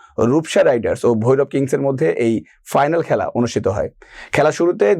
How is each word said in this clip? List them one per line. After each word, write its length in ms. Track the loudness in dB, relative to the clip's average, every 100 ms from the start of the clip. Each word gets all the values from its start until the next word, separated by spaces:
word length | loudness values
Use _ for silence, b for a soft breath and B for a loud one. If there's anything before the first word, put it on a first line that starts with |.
| b -2 0
রূপসা 320 | 0 0 2
রাইডার্স 360 | 2 2 -2 -2 0
ও 20 | 2
ভৈরব 240 | 2 2 0
কিংসের 280 | -2 -2 -2 -2
মধ্যে 220 | 0 -2 0 0
এই 80 | -2 b b -4
ফাইনাল 300 | 0 0 0 -2
খেলা 180 | -2 -2 -2
অনুষ্ঠিত 280 | -2 -2 -2 -2
হয়। 140 | -6 -10 B B B
খেলা 180 | 0 0 2
শুরুতে 280 | 0 2 2 2